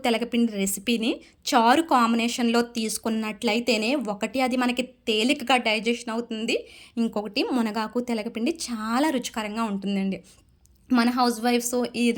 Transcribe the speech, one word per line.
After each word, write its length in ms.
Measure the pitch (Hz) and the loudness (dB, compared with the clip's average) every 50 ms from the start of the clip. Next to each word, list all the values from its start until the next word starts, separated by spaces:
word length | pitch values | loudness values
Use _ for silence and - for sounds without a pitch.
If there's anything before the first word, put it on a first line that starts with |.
| - 247 | 0 0
తెలగపిండి 440 | 226 220 240 233 - 233 233 226 208 196 196 | 0 0 0 -2 0 0 0 0 0 -2 -2
రెసిపీని 500 | 196 - 196 - 247 240 220 226 254 - - - - _ _ _ - | -2 -2 -4 -2 -2 0 0 0 -2 -4 -4 -8 -18 _ _ _ 2
చారు 320 | 294 240 226 233 262 320 320 330 | 4 6 6 6 6 6 4 4
కాంబినేషన్లో 720 | 294 254 233 226 233 233 233 233 240 - 240 233 226 233 233 233 - | 4 4 4 4 2 2 0 0 0 0 0 2 2 2 0 0 -4
తీసుకున్నట్లయితేనే, 1120 | 226 220 214 220 - - 233 220 220 220 214 202 208 - 226 208 233 240 254 233 214 214 226 277 311 220 214 202 | -4 -4 -4 -4 -4 -4 -2 -2 -2 -4 -6 -6 -4 -2 0 0 0 2 0 0 2 2 0 0 -2 -2 -4 -4
ఒకటి 260 | 202 226 214 - 269 262 | -4 -6 -4 -2 -2 0
అది 100 | 247 254 254 247 | 0 0 0 0
మనకి 200 | 247 247 254 247 - - _ _ - | 0 -2 -2 -4 -6 -10 _ _ -2
తేలికగా 480 | 214 214 220 254 294 294 233 247 269 247 240 | 0 2 2 2 0 0 2 2 2 2 4
డైజెషన్ 460 | 226 214 220 202 233 240 233 - 233 220 | 0 0 0 0 -2 -2 -2 -4 -6 -6
అవుతుంది, 420 | 233 233 - 226 220 220 - 403 523 - - - - - - _ 233 226 | -6 -6 -6 -6 -6 -2 -2 -2 -4 -4 -8 -16 -20 -20 -10 _ -2 -2
ఇంకొకటి 400 | 226 - 208 208 214 202 269 339 480 285 | -2 -2 -4 -6 -2 -2 -2 -2 0 0
మునగాకు 440 | 247 220 220 208 226 214 214 - 247 247 247 | 0 0 0 -2 -4 -4 -2 -4 -4 -2 -2
తెలగపిండి 440 | 233 214 214 233 233 226 226 294 330 - - | -2 -2 -2 -4 -4 -2 -2 -2 -2 -4 -6
చాలా 440 | 254 240 214 214 220 233 254 294 320 285 | -8 -6 -6 -4 -2 0 2 2 2 0
రుచికరంగా 480 | 240 - - - 226 214 208 208 226 226 214 202 | -2 -4 -6 -6 -6 -6 -6 -4 -4 -2 -2 -4
ఉంటుందండి. 480 | 196 196 196 202 196 190 196 190 - - - - _ _ _ _ _ _ _ _ _ _ - 254 240 | -4 -4 -2 -2 -2 -2 -2 -4 -6 -10 -16 -20 _ _ _ _ _ _ _ _ _ _ 0 2 4
మన 100 | 233 247 247 262 | 4 2 2 2
హౌస్ 220 | 247 240 233 220 220 | 2 2 0 0 0
వైఫ్స్ 300 | 247 240 240 240 - 254 247 247 233 - 233 240 | 2 2 2 0 0 -2 -2 -2 -2 -2 0 2
ఈ 20 | 233 233 | 2 2